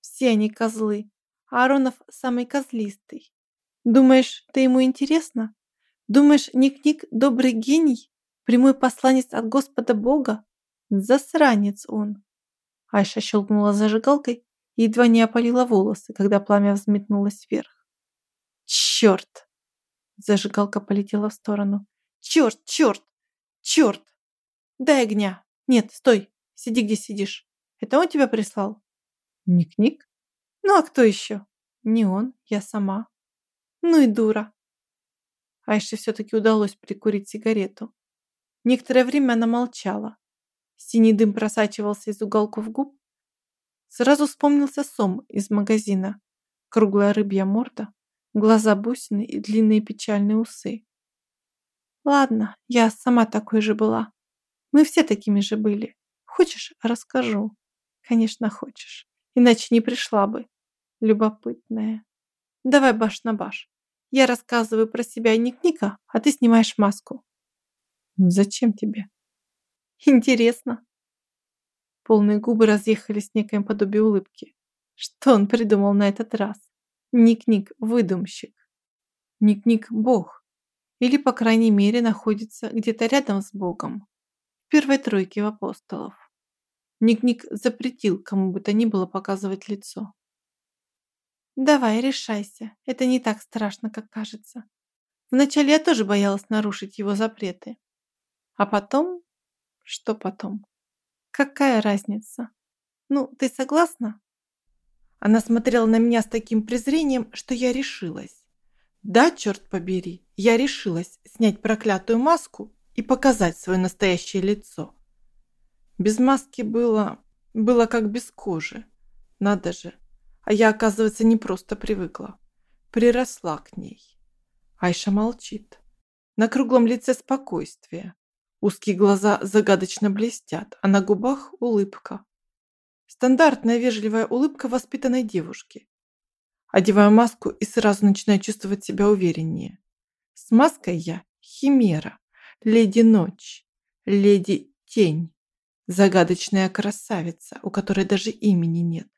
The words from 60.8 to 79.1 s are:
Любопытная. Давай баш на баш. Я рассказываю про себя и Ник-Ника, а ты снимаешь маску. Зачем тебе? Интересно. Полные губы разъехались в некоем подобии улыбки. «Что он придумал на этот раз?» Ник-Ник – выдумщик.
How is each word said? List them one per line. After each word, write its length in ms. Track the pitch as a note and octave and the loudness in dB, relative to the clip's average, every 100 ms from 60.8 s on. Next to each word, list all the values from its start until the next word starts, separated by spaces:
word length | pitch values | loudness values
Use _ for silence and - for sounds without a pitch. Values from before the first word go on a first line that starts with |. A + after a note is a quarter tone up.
| _ _ | _ _
Любопытная. 1040 | A3 G#3 G#3+ G#3+ A#3 A#3+ _ A3 G#3+ A3 _ _ _ _ _ _ | 0 2 0 -4 -12 -12 _ -8 -8 -8 _ _ _ _ _ _
Давай 280 | C4 C#4 C4+ | 2 4 4
баш 320 | A3+ A3 - | 2 -2 -4
на 100 | A3+ | -6
баш. 360 | G#3+ G#3 - - _ _ _ _ | -6 -8 -12 -20 _ _ _ _
Я 160 | C4 C4 | 2 2
рассказываю 600 | A#3+ _ A#3+ A3 A3 A3 | 0 _ -2 -2 -2 -2
про 140 | A#3 | -4
себя 320 | A#3 - A3+ | -8 -2 0
и 40 | A3 | 2
Ник-Ника, 600 | A#3+ B3 F4 D#4+ G3+ G3+ _ | 0 -2 -2 -2 -6 -8 _
а 140 | - | -2
ты 120 | - | 0
снимаешь 460 | - A#3 A3+ A3 - | 2 4 4 4 0
маску. 460 | G3+ G3+ - C4 _ _ _ _ _ _ _ _ _ - | 0 0 -12 -18 _ _ _ _ _ _ _ _ _ 0
Зачем 560 | F#3 F3+ G3+ - A#3+ | 2 2 0 0 -2
тебе? 360 | G3+ G#3+ G#3+ G3 _ _ _ _ _ _ _ _ _ - | -2 -6 -8 -12 _ _ _ _ _ _ _ _ _ 2
Интересно. 800 | C4 A3+ A#3+ A#3 A#3+ - A#3 _ _ _ _ _ _ _ _ _ _ _ _ | 4 4 2 2 0 -8 -10 _ _ _ _ _ _ _ _ _ _ _ _
Полные 360 | _ A3 G#3 G#3 | _ 2 4 0
губы 280 | A3 A3+ A3 | -2 2 4
разъехались 640 | G#3 G#3 G#3+ - G#3 G3+ | 4 0 -2 -2 -8 -4
в 40 | |
некоем 300 | A3 G#3+ G#3 | -6 -4 -4
подобии 340 | G3+ G#3 G3+ G#3 | -4 -4 -2 2
улыбки. 580 | A3 G3+ - _ - _ _ _ _ | 2 0 -4 _ -20 _ _ _ _
«Что 400 | _ - _ - | _ -18 _ 4
он 120 | A3+ G3+ | 4 4
придумал 460 | A#3 A3 G#3 G3+ | 0 2 2 2
на 160 | G3+ G3+ | 2 0
этот 260 | G3+ A3 | -2 -8
раз?» 220 | A3 G#3 G#3 _ _ _ _ _ | -6 -6 -8 _ _ _ _ _
Ник-Ник – 600 | B3 A3+ A3+ - G#3+ G3 - | 4 4 4 0 -2 -2 -8
выдумщик. 760 | A3 A#3+ F#3+ F3+ F3+ - - _ _ _ _ _ _ | -2 0 0 -2 -6 -12 -20 _ _ _ _ _ _